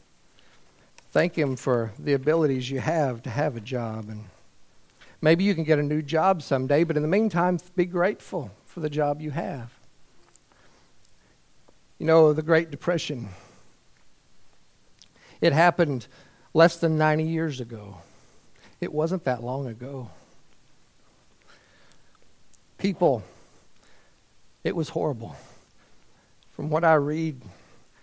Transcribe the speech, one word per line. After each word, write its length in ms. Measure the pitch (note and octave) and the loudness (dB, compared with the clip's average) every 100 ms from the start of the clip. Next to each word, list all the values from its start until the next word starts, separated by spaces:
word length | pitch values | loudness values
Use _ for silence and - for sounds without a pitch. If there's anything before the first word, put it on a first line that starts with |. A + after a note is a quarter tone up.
| _ _ _ _ - - - _ _ - - | _ _ _ _ -20 -20 -20 _ _ -20 -4
thank 260 | D3+ E3+ F3 | 0 0 0
Him 200 | C#3+ B2+ | -2 -2
for 360 | C#3 A#2+ A2+ A#2+ | 0 0 0 -4
the 140 | D3 | -2
abilities 580 | C#3 C3+ E3 D3+ C3 B2 | 0 2 2 2 0 -4
you 100 | C3+ | -4
have 420 | A2 E3 C#3 A#2 | -2 0 0 -2
to 80 | B2 | -6
have 260 | A2+ D3+ A#2 | -2 -2 -4
a 40 | |
job. 480 | G#2+ B2 A2+ A2 G#2+ | -6 -6 -6 -8 -10
And 160 | G#2+ F#2 - - - - - - _ - - | -12 -14 -20 -20 -20 -20 -20 -20 _ -20 0
maybe 200 | D3+ E3 | 2 4
you 120 | G3+ | 2
can 100 | E3 | 0
get 140 | D3+ D3 | 2 2
a 40 | |
new 200 | D3 D3+ | 2 -2
job 400 | C#3+ D#3 F#3 F3+ | -2 0 2 2
someday, 420 | - C3 C3 C#3+ | 0 -2 2 2
but 120 | E3 D3 | 2 0
in 60 | |
the 60 | D3+ | 2
meantime, 500 | G3+ A3 E3+ F3+ F3 - | 2 2 2 2 0 -2
be 120 | - F3 | -2 -2
grateful 640 | F3 F#3+ A#3 - F#3 A2 - - | 0 -2 -2 -8 -8 -8 -14 -18
for 140 | F3 | -8
the 100 | D3+ | -6
job 320 | D3 D3 D3 | -2 -2 -2
you 80 | D3+ | -6
have. 420 | C#3 G3+ C#3 A#2+ - - - - - - - _ _ - _ _ - - - _ _ _ - - - _ - | -6 -6 -8 -12 -18 -20 -20 -20 -20 -20 -20 _ _ -20 _ _ -20 -20 -20 _ _ _ -20 -20 -20 _ -4
You 80 | D#3+ | 4
know, 260 | D#3+ D#3 | 6 6
the 100 | D3+ | 4
Great 280 | D#3 D#3+ E3 | 2 2 2
Depression, 580 | C#3+ - F3 - B2+ G#2+ F#2+ - - - - _ - - - _ - - - - _ - - - _ - - | -6 -2 -2 -4 -8 -10 -14 -20 -20 -20 -20 _ -20 -20 -20 _ -20 -20 -20 -20 _ -20 -20 -20 _ -20 -2
it 120 | F3 | 2
happened 560 | C#3+ F3 F3 D#3 C3 - - - _ - | 6 4 4 0 -2 -8 -20 -20 _ -2
less 240 | D#3 E3 - | 4 4 4
than 220 | E3 D#3 | 0 2
ninety 260 | D#3 D3+ | 2 2
years 360 | D#3+ D#3+ D#3+ B2+ | 0 -2 -4 -6
ago. 380 | A#2 A2 G2+ F2+ - - - - - - - - | -10 -12 -16 -18 -20 -20 -20 -20 -20 -20 -20 -10
It 120 | F3 | -6
wasn't 300 | D3+ D#3+ F3+ | -2 -2 -2
that 180 | - A#2+ | -2 -4
long 260 | A#2+ C3+ C3 | -4 -6 -6
ago. 420 | A2 C3+ C3+ A#2 - - - - - - - _ _ _ _ _ _ - - _ - - - - - - - - - _ - | -8 -10 -10 -12 -16 -20 -20 -20 -20 -20 -20 _ _ _ _ _ _ -20 -20 _ -20 -20 -20 -20 -20 -20 -20 -20 -20 _ -4
People, 440 | G3+ - E3+ A#2 F2+ - - - - - - - - _ _ - - _ | -4 2 2 0 -4 -20 -20 -20 -20 -20 -20 -20 -20 _ _ -20 -20 _
it 100 | E3 | -6
was 140 | E3+ D3+ | -4 -4
horrible. 480 | E3+ D#3+ A#2 A2 C#3 - - - - - - - _ _ _ - | -4 -4 -4 -10 -16 -20 -20 -20 -20 -20 -20 -20 _ _ _ -18
From 200 | - D3+ | -10 -2
what 120 | D#3 | 2
I 120 | E3 | 6
read, 460 | D#3 C#3+ D#3+ D#3+ B2+ - - - - - _ | 4 4 -2 -4 -6 -14 -20 -20 -20 -20 _